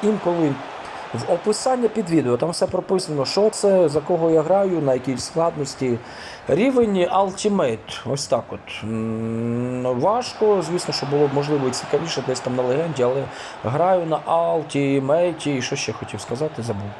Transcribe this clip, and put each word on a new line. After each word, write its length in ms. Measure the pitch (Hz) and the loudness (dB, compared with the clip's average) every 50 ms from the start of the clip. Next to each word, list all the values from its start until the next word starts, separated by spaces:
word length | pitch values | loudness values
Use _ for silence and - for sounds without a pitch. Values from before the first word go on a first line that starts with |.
| - | 0
інколи 500 | 208 220 190 - 175 175 170 165 143 135 135 - - - - - - - - - - - | 0 0 0 0 0 2 2 2 2 0 -2 -6 -12 -12 -14 -14 -14 -14 -14 -12 -8 -8
в 180 | 120 117 - | -4 -2 0
описання 560 | 180 170 - 214 214 - - 262 262 247 240 | 0 0 0 0 -2 0 0 0 0 2 0
під 220 | 220 226 226 202 170 | 0 0 0 0 2
відео, 280 | 165 156 127 123 120 | 2 2 4 4 2
там 120 | 123 156 165 | 2 0 0
все 180 | 170 - 196 | 0 0 -2
прописано, 580 | 180 - 180 180 - 190 180 185 - 151 143 135 | 0 0 -2 0 0 0 0 0 -2 -2 -2 -2
що 240 | - - 196 208 220 | 0 2 2 2 2
це, 400 | 214 - - 202 190 185 175 151 | 2 2 2 4 6 6 6 4
за 120 | 139 156 | 2 0
кого 300 | 147 - 180 165 165 165 | 0 0 0 2 4 4
я 100 | 160 160 | 4 4
граю, 400 | 147 165 185 202 196 190 175 160 | 6 4 4 4 4 2 2 2
на 120 | 147 135 127 | 2 2 2
якій 240 | 127 127 135 131 | 2 0 -2 -4
складності. 840 | 120 - - - 160 165 170 165 151 139 - - - 135 127 117 113 - - - - - - - - - | -4 -4 -4 0 0 0 0 0 -2 -6 -6 -4 -2 0 0 0 -2 -4 -10 -16 -16 -16 -16 -16 -8 -2
Рівень 500 | - 135 170 226 277 262 247 233 214 196 | 0 2 4 4 4 4 4 4 4 4
Ultimate, 1040 | 185 175 - - 185 202 190 - - - 214 202 190 160 127 113 110 - - - - - | 2 2 2 2 2 0 0 0 -2 0 2 2 2 2 2 0 -2 -6 -10 -12 -8 -6
ось 220 | 120 135 143 - | -4 -4 -4 -2
так 160 | - 131 - - - | 0 0 -2 -2 -4
от. 340 | - 101 - - - - - | -10 -12 -12 -12 -12 -10 -6
М, 1160 | 107 110 110 113 113 110 110 113 113 113 113 117 117 117 120 123 123 127 127 123 127 127 120 | -6 -4 -4 -4 -4 -4 -4 -4 -4 -4 -2 -2 -2 -2 -2 -2 -4 -4 -2 -2 -2 0 2
важко, 640 | 143 190 220 247 240 - - - 214 214 208 190 | 2 2 2 0 -2 -4 -2 0 2 4 4 2
звісно, 320 | 160 156 175 175 - - 143 | 2 -2 -2 -4 -2 -4 -4
що 120 | - 139 | -4 -2
було 220 | 139 143 147 147 | 0 2 2 4
б, 60 | 139 135 | 4 2
можливо, 340 | 143 143 147 151 143 131 | 0 0 2 0 0 0
і 40 | 127 | 0
цікавіше 520 | 123 - - - - 147 165 165 - 143 127 | -2 -4 -4 -2 -2 -2 0 -2 -4 -4 -2
десь 120 | 135 127 127 | -4 -4 -2
там 160 | - 131 123 | -4 -2 -2
на 80 | 127 127 | 0 0
легенді, 400 | 123 123 151 165 170 143 123 123 | 0 0 0 0 -2 0 0 2
але 200 | 120 131 139 131 117 - - - - - - - | 2 2 0 -2 -6 -8 -12 -14 -14 -10 -6 -4
граю 420 | 107 127 151 170 185 190 180 170 | -2 0 2 2 4 4 2 2
на 140 | 160 156 147 - | 0 -2 -2 0
Ultimate, 1200 | - 165 165 170 170 170 165 147 151 - 143 143 139 139 139 135 135 151 170 175 180 160 160 - | 0 2 2 2 2 0 0 -2 -2 -2 0 2 2 2 2 2 2 2 4 2 2 0 -2 -2
і 140 | 147 143 127 | -2 -2 -2
що 140 | 120 - 131 | -2 -4 -4
ще 180 | - - - 110 | -4 -4 -6 -6
хотів 280 | - - - - 104 | -8 -8 -10 -10 -10
сказати, 420 | - - 120 120 156 156 156 - 113 | -8 -6 -4 -4 -4 -4 -4 -6 -6
забув. 260 | 117 107 98 98 101 98 | -6 -6 -6 -6 -10 -10